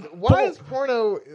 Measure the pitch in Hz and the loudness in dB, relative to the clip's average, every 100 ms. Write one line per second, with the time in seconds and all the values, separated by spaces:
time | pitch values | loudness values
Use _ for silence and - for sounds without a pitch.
0 | 190 175 214 359 392 311 - 262 269 240 | -4 -6 2 4 4 -2 -8 -6 -2 0
1 | 214 196 - | 0 -2 -8